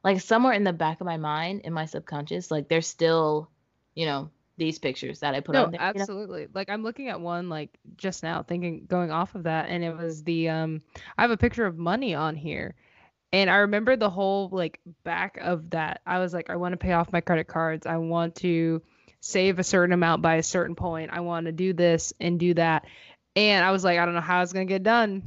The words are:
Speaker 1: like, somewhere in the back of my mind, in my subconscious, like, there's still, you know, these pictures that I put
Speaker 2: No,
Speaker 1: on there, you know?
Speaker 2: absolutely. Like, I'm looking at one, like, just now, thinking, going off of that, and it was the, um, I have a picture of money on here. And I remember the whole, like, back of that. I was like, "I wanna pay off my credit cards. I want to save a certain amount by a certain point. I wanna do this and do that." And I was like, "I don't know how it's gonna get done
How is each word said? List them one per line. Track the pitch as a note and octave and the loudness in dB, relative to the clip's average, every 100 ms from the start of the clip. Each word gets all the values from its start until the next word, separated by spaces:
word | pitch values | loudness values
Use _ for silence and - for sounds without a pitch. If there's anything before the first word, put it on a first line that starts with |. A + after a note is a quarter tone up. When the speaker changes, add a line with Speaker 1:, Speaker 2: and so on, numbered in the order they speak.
Speaker 1:
like, | F#3+ F#3+ | 2 0
somewhere | - A3+ B3+ | 2 4 4
in | G#3 | 4
the | G3 | 0
back | E3+ D#3+ D#3+ | 0 -2 -2
of | |
my | F3+ E3 | -6 -4
mind, | D3+ D3+ E3+ G3 | -4 -4 -4 -6
in | - | -6
my | E3 | -6
subconscious, | D#3+ D#3+ - D3 D3 F3 - | -6 -8 -8 -8 -6 -8 -4
like, | D#3 C#3+ | -6 2
there's | E3 E3 | 0 0
still, | - E3 E3 D#3 D3+ D#3+ _ _ _ _ | 0 4 4 4 0 -4 _ _ _ _
you | - D#3+ | -6 -4
know, | C#3 D#3 _ _ - | -4 -8 _ _ -4
these | D#3+ D#3 | -4 -2
pictures | C#3 C3 C3+ D3 | -6 -4 -10 -6
that | C#3+ | -4
I | C3+ | -4
put | C#3+ | 0
Speaker 2:
No, | G3+ | 2
Speaker 1:
on | G3 | 2
there, | E3+ F#3 | 0 -4
you | G3+ | -2
know? | G3 | -6
Speaker 2:
absolutely. | G3 G#3 F3 D3+ | -6 -10 -12 -10
Like, | F#3+ G3 | -10 -6
I'm | G#3+ | -6
looking | A3 A#3 C4+ | -6 -8 -10
at | F3+ | -8
one, | E3+ F3 F3+ | -6 -6 -6
like, | D#3 C#3+ _ - - | -8 -10 _ -20 -8
just | F#3+ F3+ | -8 -6
now, | D#3+ E3 | -6 -6
thinking, | - F3 F3 D#3+ | -6 -4 -4 -8
going | - F3+ E3+ | -2 -2 0
off | D#3+ F#3+ | -2 -4
of | G3 | -6
that, | D#3+ D#3+ - | -4 -2 -2
and | F3 | -4
it | E3+ | -4
was | D#3+ E3+ D#3 | -6 -8 -6
the, | D#3 E3 E3 | -4 -2 0
um, | D#3+ D#3+ D#3 _ - - - | 0 -2 -6 _ -20 -10 0
I | |
have | A#3+ | 2
a | A3+ | 4
picture | A#3+ A#3 | 0 2
of | G#3 E3 | -2 -2
money | E3+ A3 C4 | -2 -2 -2
on | D3 D#3 | -2 -2
here. | D#3 D3+ G#2 - - _ _ _ _ _ | -4 -8 -8 -10 -12 _ _ _ _ _
And | F#3 F#3+ | 2 6
I | F#3+ | 6
remember | G3+ G3+ A3 C4 | 4 2 2 4
the | G#3 | 2
whole, | F3+ G3 G3 F#3+ | 2 0 0 -2
like, | F#3+ E3 - E3+ E3 | -2 -4 -6 -20 -14
back | E3+ E3+ F3+ - | -6 -4 -4 -4
of | - F3 E3 | -2 -2 -2
that. | E3 D#3 - | -4 -4 -6
I | - F3+ | -4 -2
was | F#3 | -2
like, | E3+ E3 | -4 -6
"I | F3 | -4
wanna | F3+ F3+ | -4 -2
pay | F#3 | 2
off | E3+ E3+ | 2 2
my | F3 | -2
credit | - E3 D#3+ | 2 0 0
cards. | D#3+ E3 D#3+ - | -2 -2 -2 -4
I | E3 | -4
want | E3 E3+ E3+ E3 | 0 0 -2 -2
to | F3+ E3 E3 D#3+ _ _ _ _ | 0 2 2 0 _ _ _ _
save | - G3 F#3+ F3+ | -2 2 2 2
a | |
certain | F3+ F#3+ F3+ | 2 4 6
amount | F3+ E3 D#3+ | 4 4 4
by | E3 | 4
a | E3 | 2
certain | E3 F#3 F3 | 0 -2 -2
point. | E3+ F3+ D#3+ D#3+ | -4 -6 -6 -6
I | F3 | -6
wanna | F3 E3+ E3 | -4 -4 -4
do | D#3+ F#3 | -2 -2
this | F3 F3 E3 - - | 4 4 4 0 -4
and | E3+ F3 | -2 2
do | F3 | 2
that." | E3+ E3 D#3+ - - - - _ | 4 4 2 -2 -20 -20 -20 _
And | G3 G#3+ G3 | 2 4 6
I | F#3 | 4
was | F#3+ | 4
like, | F3+ F3 | 4 4
"I | |
don't | F3 | 2
know | E3+ | 0
how | D#3+ F3+ | 0 0
it's | F3+ | 2
gonna | F#3 | -2
get | F#3+ F#3+ | -2 0
done | G3 A#3 G#3+ G3 | 4 4 2 -2